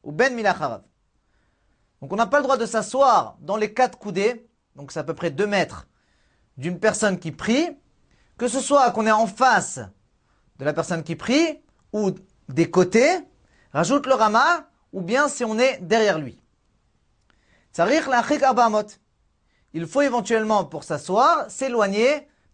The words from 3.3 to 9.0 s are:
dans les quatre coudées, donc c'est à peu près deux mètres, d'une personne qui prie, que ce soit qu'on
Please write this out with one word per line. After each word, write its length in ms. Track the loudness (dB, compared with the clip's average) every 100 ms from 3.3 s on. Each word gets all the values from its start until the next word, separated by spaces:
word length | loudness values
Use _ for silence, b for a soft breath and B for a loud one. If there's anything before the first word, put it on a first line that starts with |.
| -6
dans 160 | -8 -4
les 180 | -4
quatre 240 | 0 -2 -2
coudées, 480 | -8 -2 -2 -2 -10 _ _ -20
donc 160 | -12
c'est 80 | -10
à 60 | -8
peu 80 |
près 180 | -6 -6
deux 160 | -2 -2
mètres, 400 | 0 -2 -6 -20 _ _ _ _ _ _ -12
d'une 240 | -8 -2
personne 360 | 0 0 -2 -2
qui 140 | -6
prie, 380 | -8 -2 0 -2 -6 _ _ _ _ _ -8
que 120 | -4
ce 100 | -4
soit 320 | 0 2 2
qu'on 160 | 2